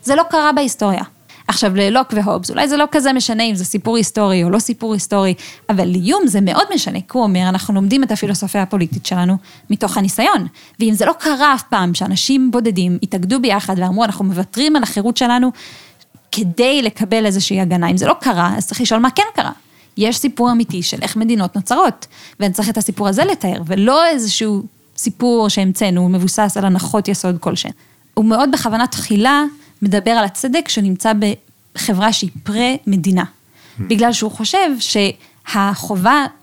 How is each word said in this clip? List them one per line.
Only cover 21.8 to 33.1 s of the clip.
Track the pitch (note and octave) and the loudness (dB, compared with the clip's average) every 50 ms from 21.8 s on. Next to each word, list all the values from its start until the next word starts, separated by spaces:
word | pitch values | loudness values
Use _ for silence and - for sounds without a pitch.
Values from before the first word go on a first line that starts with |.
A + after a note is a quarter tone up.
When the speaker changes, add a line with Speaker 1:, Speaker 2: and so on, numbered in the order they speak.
| F#4 C#4 - - - - - - - - - _ | 2 2 0 -2 -14 -20 -20 -20 -20 -20 -8 _
Speaker 1:
ואני | G3+ G3+ | -2 -2
צריך | F3 - G#3+ A3+ | 0 0 -2 -2
את | - A3 | -2 -2
הסיפור | G3+ - F#3+ - G#3 G3+ | -2 -4 -4 -2 -2 0
הזה | F#3+ G#3 D#4+ | 2 2 2
לתאר, | - F#4+ - - F#3+ E3+ - E3+ | 0 0 -2 -2 -4 -4 -4 -4
ולא | D#3 F#3+ F#3+ G3+ A#3 C4+ D#4 E4 | -4 0 2 2 4 4 4 4
איזשהו | E4+ D#4+ C4+ A3+ G#3+ F3+ - A3 G#3+ G#3 G3 G#3 - _ _ _ _ _ | 2 2 0 -2 -2 -2 -2 -2 -2 -2 -4 -4 -8 _ _ _ _ _
סיפור | - - A#3 F3+ - A#3+ A#3+ A#3+ A#3 G#3+ G#3 | -6 -6 -6 -4 -2 0 2 2 2 2 2
שהמצאנו, | G3 - F#3+ F#3+ F#3 - A3 G3 F3+ F3+ F3+ F3+ | 2 2 0 0 0 0 0 0 2 2 2 2
מבוסס | F#3 F#3 F3+ F#3+ - - G#3+ G3+ - | 2 2 0 0 2 2 0 0 0
על | G#3+ G3 | 0 2
הנחות | G3 F#3 F#3 - - - G#3 G3 - | 2 2 2 0 0 -2 -2 0 0
יסוד | G3+ - - F#3 F3+ E3 | -2 -2 0 -2 -2 -2
כלשהן. | - E3+ E3+ F3+ - - - _ _ _ _ _ _ _ _ | -2 -4 -4 -4 -6 -8 -10 _ _ _ _ _ _ _ _
הוא | - G#3+ | 0 2
מאוד | A3 A3 A#3 C#4 C#4+ | 2 4 4 2 2
בכוונה | C4 C#4 - A#3 G#3 A3+ A#3+ | 0 0 -2 -2 0 0 0
תחילה | B3+ - - - - A3 G3+ G#3+ C4 C#4+ C#4+ D4 D4 D4 - - - _ _ | 0 -2 -8 -4 0 0 2 4 4 4 4 2 0 -4 -10 -20 -20 _ _
מדבר | G#3 G3+ F#3 G#3 F#3+ A3+ | -2 0 0 2 2 2
על | A#3 A#3 G#3+ | 2 2 2
הצדק | G3 F#3 - - C4 B3 E4+ - - | 0 -2 -4 -4 0 0 -2 -2 -2
שנמצא | - A3+ G3+ G3 F#3 F3+ - A3 A3 G#3 G#3+ G#3 G3+ - _ _ _ _ _ _ _ | -2 0 0 0 0 0 0 0 2 2 0 0 -2 -4 _ _ _ _ _ _ _
בחברה | - - - G#3 F3+ G3+ A3 | -8 -4 -2 0 2 2 0
שהיא | G#3+ - - F3 - - | 0 0 -4 -6 -8 -10
פרה-מדינה, | - - G#3 A3 A#3+ B3 C4 C4+ - G#3+ G3 F#3 D#3 G3 | -8 -6 -2 0 0 0 -2 -2 -2 0 0 2 2 2